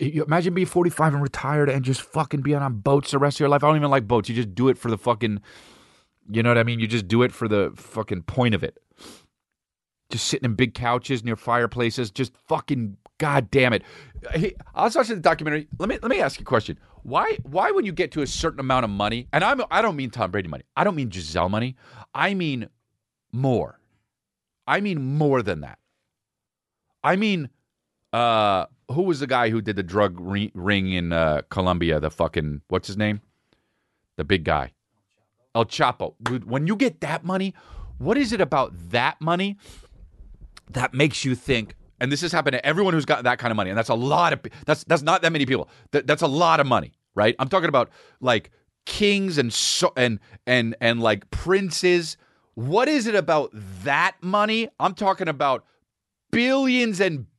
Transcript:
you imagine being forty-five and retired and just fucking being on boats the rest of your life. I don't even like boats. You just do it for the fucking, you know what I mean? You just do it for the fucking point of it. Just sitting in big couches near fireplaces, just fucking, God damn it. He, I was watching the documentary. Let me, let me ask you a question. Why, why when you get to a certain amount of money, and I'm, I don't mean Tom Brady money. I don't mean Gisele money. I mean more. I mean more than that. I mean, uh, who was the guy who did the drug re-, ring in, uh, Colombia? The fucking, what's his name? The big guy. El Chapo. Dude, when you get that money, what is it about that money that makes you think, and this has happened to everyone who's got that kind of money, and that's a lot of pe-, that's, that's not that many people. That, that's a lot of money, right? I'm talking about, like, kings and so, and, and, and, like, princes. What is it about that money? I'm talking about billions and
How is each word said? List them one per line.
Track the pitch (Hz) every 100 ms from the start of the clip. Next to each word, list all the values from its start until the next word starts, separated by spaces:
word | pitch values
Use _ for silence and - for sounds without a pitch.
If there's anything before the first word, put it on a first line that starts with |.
you | 135 151
imagine | 147 160 180 185
being | 180
forty-five | 180 175 - 156
and | 143
retired | 139 - 131 147 147
and | 135 127
just | 131
fucking | - 143 143 127
being | 135 147
on | 139 113
boats | 98 143 -
the | 143
rest | 143 135
of |
your | 143
life. | 143
I | 147
don't | 156
even | 147
like | 139 104
boats. | 117 98
You | 117
just | 113 92
do | 131
it | 127
for | 117
the | 110
fucking, | - 113 113 101 - - - - _ _ _ _ -
you | 107
know | 117
what | 120
I |
mean? | 117 117
You | 110
just | 117 92
do | 113
it | 123
for | - 113
the | 104 87 -
fucking | - 113 107 95
point | 82 - 123 104
of |
it. | 76 - _ _ - - _ _ _ _ _ _ _ _ _
Just | 117 -
sitting | 151 123
in | 110
big | 127
couches | - 123 123 - 131
near | 117 113
fireplaces, | - 120 117 123 117 113 117
just | - 123 -
fucking, | _ 120 - 135 113 98 - _
God | 151 143 110
damn | 135 127
it. | 107 - - - - 120 151
He, | 190 - -
I | - 208
was | 226
watching | - 220
the |
documentary. | 170 160 156 151 147 -
Let | -
me, | -
let | 226
me | 392
ask | 151 -
you | -
a |
question. | 120 - - _ -
Why, | - 139 214 -
why | 127 151 415
when | 392 220
you |
get | 165 165
to | 156
a | 139
certain | - 165 156
amount | 131 131 113
of |
money, | 101 104 117 123
and | 143
I'm, | 196 269 233
I | 175
don't | 220 151
mean | 131
Tom | 127 95
Brady | 101 90
money. | 67 - -
I |
don't | 180 170
mean | 123
Gisele | 90 78 85 87
money. | 107 123 127 - - - 131
I | 170
mean | 196 165 131 107 _ _ _ _ _ _
more. | 113 135 117 73 - _ _ _ _ _ _ _ _ -
I | 151
mean | 208 165 131 147
more | 147 135
than | 101 82
that. | 71 - _ _ _ _ _ _ _ _ _ _ _ _
I | 147 190
mean, | 214 190 135 - _ _ _ _ _
uh, | 113 120 113 104 95 - _ -
who | 139
was | 190 151
the | 135
guy | 127 117
who | 113
did | 110 101
the |
drug | 90 95 104 90
re-, | 90 98 104
ring | - 90 101 95
in, | 92 87
uh, | 82 80 76 -
Colombia? | - 92 87 85 78
The | 76
fucking, | - 80 85 76 73 -
what's | 92 -
his | 101
name? | 107 104 - _ _ _ _ _ _ _ _ -
The |
big | 78 95 78
guy. | 78 67 _ _ _ _ _ _ _ _
El | 117 117
Chapo. | - 139 113 82 -
Dude, | 117 127 92
when | 127 156
you | 208
get | 254 156
that | 147 160 170
money, | 190 190 - - - - -
what | 131 247
is | 262
it | 220
about | 160 147 123 87 85
that | 117 131 -
money | 156 175 196 202 - - - - - - - - - - _
that | 127 127
makes | 123 151 - 139
you | 123
think, | - 123 104 - - _
and | 127
this | 143
has | 170
happened | 170 147
to | 127 139
everyone | 160 196
who's | 160
got | 135 143 120
that | 123
kind | 123
of | 107
money, | 92
and | 101
that's | 113
a | 117
lot | 127 151 170
of | 147
pe-, | 110 - -
that's, | 156 -
that's | 160
not | 147 180
that | 165
many | 160 131
people. | 127 - - _
That, | 147 139
that's | 147
a | 165
lot | 139 170 160
of | 139
money, | 117 71 _ _ -
right? | 107 -
I'm | 131
talking | 190 165
about, | 139 117 - - _
like, | 127 113 - _ _ _ -
kings | - 208 202 196 156
and | 120
so, | - - - 180 -
and, | 123 107 - - -
and, | 127 117 113
and, | 117 117
like, | 113 104 -
princes. | - - 190 190 - 185 175 160 - _ _ _ -
What | 120 185 262
is | 302 220
it | 208
about | 165 156 127 107 98 95
that | 104 139 180 -
money? | 180 202 208 220 220 -
I'm | 175
talking | 180 196 190 175
about | 139 143 123 - _ _ _ _ _ _
billions | 233 247 269 262 247 240 185
and | 190 151 117